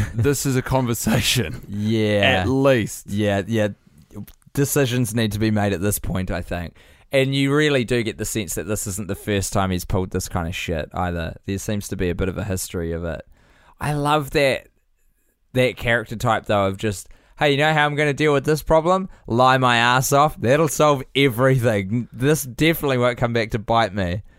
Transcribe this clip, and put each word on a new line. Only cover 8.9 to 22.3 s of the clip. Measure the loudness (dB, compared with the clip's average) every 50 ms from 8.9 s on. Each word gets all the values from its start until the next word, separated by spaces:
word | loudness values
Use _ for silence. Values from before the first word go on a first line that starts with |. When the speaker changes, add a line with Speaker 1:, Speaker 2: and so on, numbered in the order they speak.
| -8 -8 -6
Speaker 2:
the | -8 -8
first | -6 -4 -2 -2 -2 -2 -2 -2
time | -2 0 0
he's | -2 -4 -2
pulled | -2 -2 -2 -2 -2
this | -4 -6 -6
kind | -4 -6 -6 -4
of | -4 -6
shit | -8 -6 -6 -6 -6 -6 -6 -6
either. | -4 -4 -4 -4 -6 -6 -8 -10 -12 -8
There | -8 -6 -6
seems | -4 -4 -6 -6 -6 -8
to | -6
be | -4 -2 -2
a | -2
bit | -2 -2 -4
of | -4
a | -6 -6
history | -4 -4 -6 -6 -8 -6 -6 -4 -4 -4
of | -6 -6
it. | -8 -8 -10 -12 -18 -20 _ _ _ _ _ _ _ _ _
I | -6 -6 -4
love | -2 0 0 0 0 -2 -2
that, | 0 2 2 2 0 -2 -6 -12 _ _ _ _ _ _ _ _ _ _ _ _ _ _ _ _ -2
that | 0 0 0 0
character | -2 -2 0 0 0 0 -4 -6
type, | -4 0 0 0 0 0
though, | 0 2 2 2
of | 0 0
just, | -2 -4 -4 -4 -4 -10 -16 -20 -20 _ _ _
"Hey, | 0 2 2
you | 2
know | 2 2 2
how | 4 2 2
I'm | 2 0
gonna | 0 0 0 0
deal | 2 2 2 2
with | 2 2
this | 0 0 0 0
problem? | 2 2 2 4 4 2 0 0 -6 -12 -16 _
Lie | -2 2 4 6 6 6 6
my | 4 4 4
ass | 4 4 4 4 2 2 4
off. | 4 4 4 4 2 0
That'll | 2 2 4 4 4
solve | 0 2 4 4 4 4 2 -2 -2 _
everything. | 2 2 2 4 2 2 4 4 4 2 2 2 0 0 -2 -2 -4 -4 -6
This | -6 -2 0 0